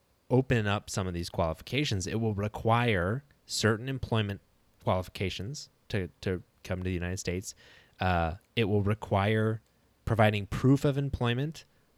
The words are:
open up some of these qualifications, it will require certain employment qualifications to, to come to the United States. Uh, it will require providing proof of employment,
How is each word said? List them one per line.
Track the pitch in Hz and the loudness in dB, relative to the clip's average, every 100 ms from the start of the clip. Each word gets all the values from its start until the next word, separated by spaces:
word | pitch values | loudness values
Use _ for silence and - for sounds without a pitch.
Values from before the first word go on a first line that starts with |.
| _ _ - | _ _ 0
open | 127 131 120 104 | 2 4 2 2
up | 104 - | 0 -2
some | - 92 | -4 -2
of | |
these | 87 85 | -4 -4
qualifications, | - 82 82 - 127 147 98 85 | 0 -2 -2 -4 -4 0 -2 -2
it | 113 | -2
will | 113 | -2
require | 98 107 - 113 117 120 95 90 127 - _ - | -2 -4 -2 2 2 4 2 2 -2 -6 _ -8
certain | - 104 110 127 | 0 2 0 -2
employment | 135 - 110 104 101 - _ _ _ | -8 -2 0 0 -4 -12 _ _ _
qualifications | - 92 90 - 95 - 98 147 - _ - | -2 -2 -2 -6 -4 -4 -8 -10 -14 _ -8
to, | 101 87 - | -6 -6 -6
to | 101 90 - _ | -4 -4 -6 _
come | - 92 | -8 -4
to | |
the | 92 | -2
United | 90 87 95 | -2 -4 -4
States. | - 90 - - - - - - | -4 -4 -6 -14 -20 -20 -20 -4
Uh, | 92 87 82 90 - | 0 2 0 -2 -6
it | - | -2
will | 104 104 | 2 2
require | 98 104 - 101 101 110 110 113 - _ _ _ | 2 0 0 0 2 2 0 -2 -8 _ _ _
providing | - 113 107 104 98 | 0 4 4 4 -2
proof | - 127 139 | 2 4 6
of | 147 139 | 4 0
employment, | 139 - 120 120 147 - - _ _ | -2 0 0 0 -2 -8 -16 _ _